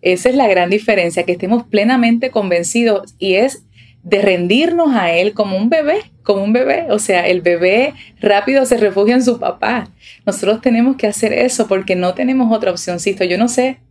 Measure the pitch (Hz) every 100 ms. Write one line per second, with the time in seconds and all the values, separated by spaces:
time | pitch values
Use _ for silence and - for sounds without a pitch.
0 | 185 180 254 262 240 185 175 208 214 202
1 | 170 170 165 175 185 233 233 208 214 262
2 | 233 233 254 233 196 175 175 233 233 202
3 | 196 - 196 185 254 - _ - - _
4 | 175 196 202 180 175 233 330 339 320 240
5 | 180 170 196 214 202 190 220 320 294 381
6 | - _ - 196 202 233 262 277 330 214
7 | - 180 180 185 175 170 180 208 277 -
8 | - _ 202 202 202 269 254 233 208 190
9 | 208 247 247 233 - - - 240 196 _
10 | - - - 196 196 226 254 226 247 262
11 | 214 208 214 - 247 - 226 190 190 180
12 | 180 185 254 262 233 220 220 175 - 175
13 | 202 196 185 180 233 247 254 254 _